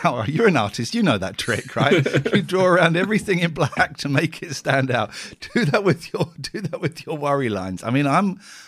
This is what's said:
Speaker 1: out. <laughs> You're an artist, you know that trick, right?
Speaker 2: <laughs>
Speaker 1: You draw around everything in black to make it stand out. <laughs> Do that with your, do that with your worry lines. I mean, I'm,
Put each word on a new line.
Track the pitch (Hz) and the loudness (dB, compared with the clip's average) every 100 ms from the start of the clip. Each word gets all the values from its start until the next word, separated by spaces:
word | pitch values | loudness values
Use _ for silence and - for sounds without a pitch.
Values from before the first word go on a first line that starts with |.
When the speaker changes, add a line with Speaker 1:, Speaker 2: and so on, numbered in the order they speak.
| 170 | -2
Speaker 1:
out. | 123 110 | 0 -2
<laughs> | |
You're | 156 226 | 2 4
an | 151 | 4
artist, | 104 - 117 233 | 0 -2 -4 0
you | |
know | 196 104 | 2 2
that | 92 101 | -2 -6
trick, | - 110 - 117 | -2 -2 -2 0
right? | 117 170 139 - 147 | 4 4 2 0 2
Speaker 2:
<laughs> | |
Speaker 1:
You | 202 | 0
draw | 151 185 185 | 0 2 4
around | 175 165 165 | 6 4 2
everything | 196 214 - 175 | 2 0 0 0
in | 170 | 0
black | 160 147 - - - | -2 -2 0 -2 -2
to | 143 | -2
make | 135 165 - | 0 0 -4
it | 175 131 | -10 -8
stand | - 139 131 | 0 0 2
out. | 120 104 - - | 0 -2 -6 -16
<laughs> | - - | -16 -4
Do | - 175 | 0 2
that | 214 | 2
with | 196 170 - | 2 0 -2
your, | 196 170 - | -6 -6 -6
do | 135 214 | -10 -8
that | 185 165 | -8 -6
with | 165 - - | -6 -8 -10
your | 151 | -4
worry | 143 143 123 | -2 0 0
lines. | 101 92 92 | -2 -4 -6
I | 113 | -2
mean, | 131 143 | 0 2
I'm, | 156 196 - - - | 2 2 -2 -12 -20